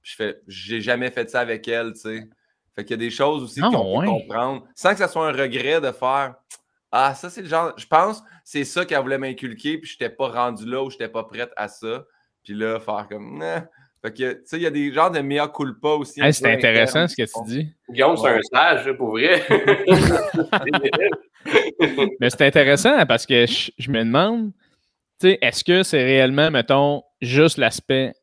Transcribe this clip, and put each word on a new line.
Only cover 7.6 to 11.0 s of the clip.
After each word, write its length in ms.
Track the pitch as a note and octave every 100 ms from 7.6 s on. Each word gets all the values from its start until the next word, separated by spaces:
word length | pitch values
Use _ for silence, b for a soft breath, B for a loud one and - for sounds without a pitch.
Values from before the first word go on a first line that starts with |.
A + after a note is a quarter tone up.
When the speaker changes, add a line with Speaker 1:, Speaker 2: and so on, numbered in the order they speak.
| E3 A#2
Speaker 1:
je 100 | -
pense, 360 | D#3+ F#3+ A3 b b
c'est 180 | _ D3
ça 200 | C#3 F3 F3+
qu'elle 160 | D3+
voulait 160 | C3 C3+
m'inculquer, 600 | C3+ C3 C3 A2+ C#3+ D#3
puis 120 | -
j'étais 180 | - A#2
pas 200 | - C3
rendu 360 | A#2 B2 A2 A2+
là 140 | B2+
ou 60 | C3+
j'étais 180 | C3